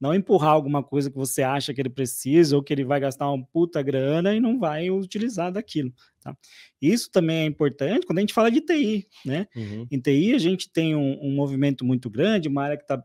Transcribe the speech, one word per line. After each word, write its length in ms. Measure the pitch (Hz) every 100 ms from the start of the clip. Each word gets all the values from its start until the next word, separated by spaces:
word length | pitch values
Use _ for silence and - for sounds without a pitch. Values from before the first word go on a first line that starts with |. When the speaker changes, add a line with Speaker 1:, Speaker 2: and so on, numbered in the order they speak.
Speaker 1:
Não 140 | 135
empurrar 380 | 185 - 190 151
alguma 280 | 156 139 143
coisa 280 | - 143 139
que 60 | 131
você 260 | 131 -
acha 320 | 131 143 131
que 60 | 131
ele 60 | 127
precisa 640 | 123 131 - 131 160 160 143
ou 60 |
que 100 | 139
ele 120 | 143
vai 160 | 131 143
gastar 280 | 135 127 143
uma 140 | 143 -
puta 360 | 165 170 165
grana 500 | 139 131 135 156 185
e 60 | 220
não 180 | 226 247
vai 300 | 170 151 175
utilizar 600 | 190 190 208 233 196 175
daquilo, 400 | 185 226 156 131 - _ _
tá? 140 | 135 139 _ - - -
Isso 300 | 147 233 -
também 280 | 190 165 165
é 60 | 156
importante 600 | 143 147 - 139 240 359
quando 120 | 165
a 20 |
gente 120 | 208
fala 160 | - 226
de 120 | 247
T 160 | 330 320
I, 300 | 214 214 - _ 139
né? 220 | 147 208 120
Speaker 2:
Uhum. 320 | 107 104 120
Speaker 1:
Em 100 | 139
T 120 | 135
I, 220 | 139 202
a 40 | 269
gente 320 | 170 185 -
tem 240 | - 160
um, 240 | 151 139 139
um 140 | 143
movimento 500 | 139 143 135 143 131
muito 240 | 127 123 123
grande, 380 | 104 190 214 151
uma 140 | 139
área 140 | 143 147
que 100 | -
tá 160 | 131